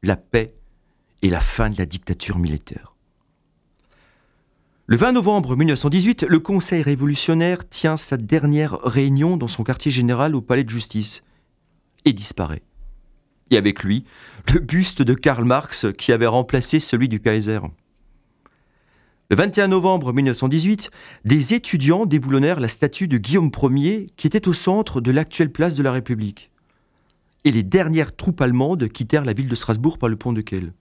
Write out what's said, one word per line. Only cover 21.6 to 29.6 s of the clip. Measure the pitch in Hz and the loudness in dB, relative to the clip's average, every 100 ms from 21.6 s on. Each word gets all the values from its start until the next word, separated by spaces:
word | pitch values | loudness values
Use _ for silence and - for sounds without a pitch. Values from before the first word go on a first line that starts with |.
| - 160 139 175 214 | 0 0 2 2 4
déboulonnèrent | 151 131 135 143 170 | 0 2 2 2 0
la | 120 | -2
statue | - 147 - 185 | -2 -2 -2 -2
de | 131 | -2
Guillaume | 101 175 160 - 143 | 0 0 0 0 0
Ier | 135 147 214 190 _ | 2 0 -2 -6 _
qui | 156 | -2
était | 214 202 | 0 0
au | |
centre | 165 - 196 214 135 | 0 0 0 0 -2
de | 120 | 0
l'actuelle | 131 156 - 160 | 0 0 -2 -2
place | - 170 143 | 2 -2 0
de | |
la | 139 | 0
République. | 127 120 117 107 101 - _ _ _ _ _ _ _ _ _ 151 | -2 -4 -4 -4 -8 -20 _ _ _ _ _ _ _ _ _ 0
Et | |
les | 113 | 2
dernières | 98 185 160 160 147 - | 2 2 2 0 0 -4
troupes | - 170 | -4 0
allemandes | 131 123 135 175 117 | 2 2 2 0 -2
quittèrent | - 110 156 135 | -4 -2 0 0
la | |
ville | 107 135 | -2 -2
de | |
Strasbourg | 117 | -4